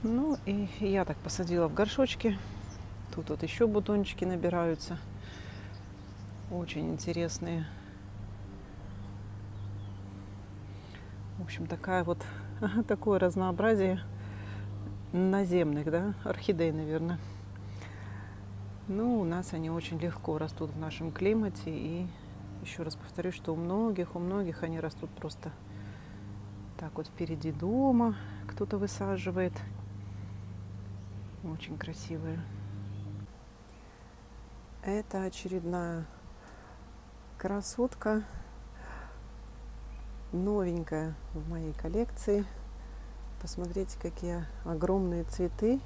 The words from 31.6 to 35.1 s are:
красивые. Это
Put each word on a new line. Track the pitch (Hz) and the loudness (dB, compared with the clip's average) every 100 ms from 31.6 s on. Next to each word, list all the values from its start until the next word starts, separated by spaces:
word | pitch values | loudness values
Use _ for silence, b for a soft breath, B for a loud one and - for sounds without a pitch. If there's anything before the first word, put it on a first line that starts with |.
| - 156 | -6 -6
красивые. | - 160 - 160 160 165 - - - - - 101 - 101 101 - - - B B B B B B - - - - - - | -4 -6 -4 -4 -2 -4 -4 -6 -8 -8 -6 -6 -6 -8 -8 -12 -16 -18 B B B B B B -16 -14 -14 -14 -14 -6
Это | 196 208 214 | 0 0 0